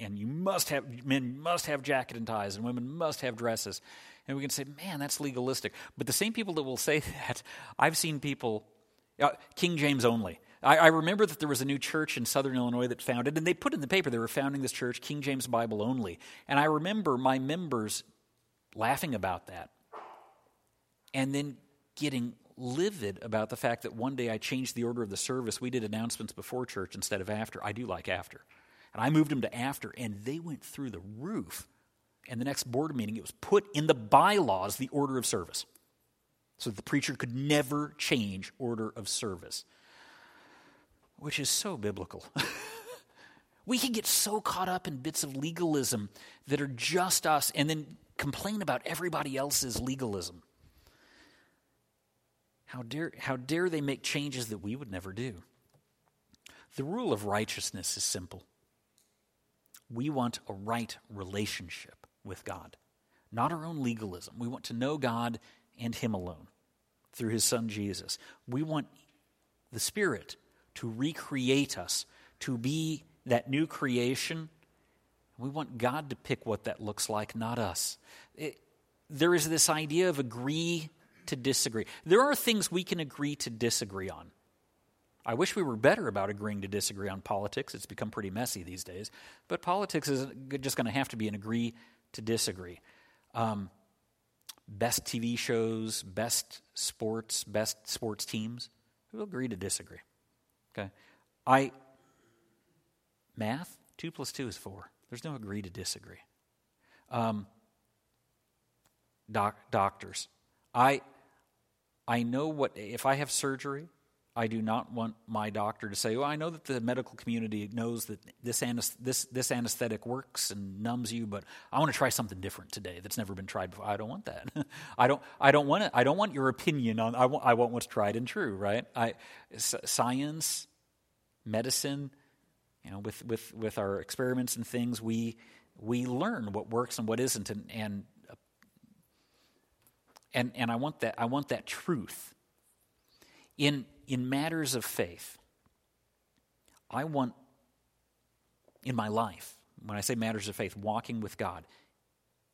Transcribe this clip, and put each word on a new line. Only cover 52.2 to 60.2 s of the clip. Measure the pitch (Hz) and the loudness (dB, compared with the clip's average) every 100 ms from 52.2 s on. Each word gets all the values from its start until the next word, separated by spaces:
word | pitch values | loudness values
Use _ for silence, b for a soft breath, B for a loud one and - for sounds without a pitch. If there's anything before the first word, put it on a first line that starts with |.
| _ _ _ _ | _ _ _ _
How | - 127 | -14 -12
dare, | 117 143 165 - | -6 -4 -4 -4
how | - 131 | -2 -2
dare | 127 165 180 | 0 2 2
they | 160 | 2
make | 139 131 | 0 -2
changes | - 151 143 131 110 | -2 -2 -2 -4 -4
that | 104 | -4
we | 101 | -4
would | 127 131 | -6 -6
never | 92 95 | -8 -6
do? | 98 127 90 - _ _ _ _ _ _ _ _ _ - B B - | -6 -6 -8 -16 _ _ _ _ _ _ _ _ _ -20 B B -8
The | |
rule | 139 214 226 | -4 -2 0
of | 107 104 | 0 2
righteousness | 101 110 - - - - - | 2 2 -2 -6 -4 -4 -2
is | |
simple. | - 98 92 92 - _ _ _ _ _ _ _ _ _ _ _ _ - - | -2 -2 -6 -14 -18 _ _ _ _ _ _ _ _ _ _ _ _ -20 -10
We | 117 143 | -4 0
want | 139 | 2